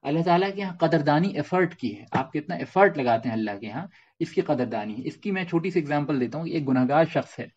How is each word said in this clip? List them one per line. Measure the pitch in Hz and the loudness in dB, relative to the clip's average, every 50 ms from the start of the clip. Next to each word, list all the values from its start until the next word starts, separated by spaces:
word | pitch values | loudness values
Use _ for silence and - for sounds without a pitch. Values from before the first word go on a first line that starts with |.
| _ | _
अल्लाह | 139 147 165 170 | 0 0 0 4
ताला | 175 170 175 190 196 | 4 4 4 4 0
के | 196 196 | -2 -4
यहाँ | 202 190 175 - | -6 -6 -2 0
कदरदानी | 170 156 156 160 143 147 147 151 175 196 | 0 2 2 2 4 4 4 4 2 2
एफर्ट | 196 147 147 - - 185 185 175 - | -2 -4 -6 -2 2 2 2 0 -2
की | - - 117 | -4 -6 -6
है, | 104 - - - - | -6 -6 -14 -6 -4
आप | - 135 - - | -4 -4 -2 -6
कितना | 151 147 - - | -8 -6 -6 -6
एफर्ट | - 135 131 - 185 196 202 - 147 | -6 -8 -2 4 6 6 6 4 2
लगाते | 131 123 135 135 117 127 | 0 2 2 2 0 -2
हैं | 113 | -2
अल्लाह | 110 110 107 104 | -2 -2 -4 -6
के | 98 113 | -8 -10
यहाँ, | 110 120 127 175 196 _ - _ _ _ _ | -10 -8 -8 -10 -10 _ -20 _ _ _ _
इसकी | 165 165 - - 175 | -6 -2 -2 -2 0
कदरदानी | - 151 123 123 113 113 110 104 107 107 | 0 0 0 0 -2 -2 -6 -6 -6 -8
है। | 110 127 | -6 -8
इसकी | 127 - - - 208 196 | -8 -10 -8 -6 -4 -4
मैं | 190 185 | -4 -4
छोटी | 175 - 170 160 190 | 0 -2 0 0 0
सी | 180 185 | -2 -2
एग्जांपल | 156 143 147 147 147 143 151 135 | -2 0 0 0 0 0 0 0
देता | 123 113 117 151 | 0 -2 -4 -6
हूँ। | 165 160 | -6 -4
एक | - 165 147 | -4 -2 0
गुनहगार | 131 131 127 127 123 135 156 165 | 2 2 2 4 4 4 4 4
शख्स | 156 - 139 131 - - - | 4 2 -4 -4 -4 -8 -14
है, | 117 - _ | -14 -14 _